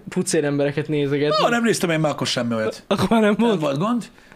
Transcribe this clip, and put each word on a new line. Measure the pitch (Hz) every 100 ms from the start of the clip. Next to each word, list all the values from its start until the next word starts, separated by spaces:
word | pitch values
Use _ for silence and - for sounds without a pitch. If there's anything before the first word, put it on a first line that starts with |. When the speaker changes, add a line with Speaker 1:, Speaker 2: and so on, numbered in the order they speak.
| -
Speaker 1:
pucér | 185 180 165
embereket | 143 143 143 143 151
nézegetni. | 151 143 143 147 302 226
Speaker 2:
Ó, |
nem | 233
néztem | 233 170 180
én | 160
már | 156
akkor | 139 123
semmi | - 117
olyat. | 113 110 - -
Speaker 1:
Akkor | 196 190
már | 226
nem | 214 208
Speaker 2:
Nem | 233
Speaker 1:
volt? | 190
Speaker 2:
volt | 151 139
gond. | 202 240 - - -